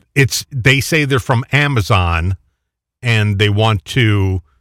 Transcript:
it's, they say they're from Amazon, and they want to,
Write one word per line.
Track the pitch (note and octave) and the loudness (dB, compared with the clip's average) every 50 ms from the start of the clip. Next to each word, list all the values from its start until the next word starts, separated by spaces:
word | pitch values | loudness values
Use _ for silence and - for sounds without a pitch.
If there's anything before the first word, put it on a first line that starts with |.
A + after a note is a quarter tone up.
| _ _ - | _ _ 0
it's, | C#3 C3+ - - - - - | 0 0 0 0 -6 -10 -10
they | C#3+ B2+ - C3+ C3+ C3+ | -6 -2 0 2 2 0
say | - - E3+ D#3 D3 | 0 -2 -2 0 0
they're | C3 C#3 A#2 | 0 -2 -2
from | - - B2+ A#2 C#3 - | 0 0 -2 -2 -2 -2
Amazon, | - C#3+ D3 C#3+ C#3 A2+ F#2 - A2 F#2 F2+ E2+ E2+ E2 E2+ F#2+ F#2+ - _ _ _ _ _ _ _ _ _ _ _ - | -2 0 0 0 0 -2 0 2 2 2 2 0 0 0 -2 -2 -4 -6 _ _ _ _ _ _ _ _ _ _ _ -8
and | - B2 A2+ A2 G#2 G#2 G2+ G2 | -4 -2 0 0 0 0 0 0
they | G#2+ G#2 | 0 0
want | G2+ G#2 A2 A2 G#2+ G2 - | 2 2 2 2 0 -2 -4
to, | - - C#3 A#2 G#2+ G#2 G2+ G2 F#2+ F#2+ F2+ - _ _ _ | -4 -2 0 2 2 2 0 0 -2 -2 -4 -8 _ _ _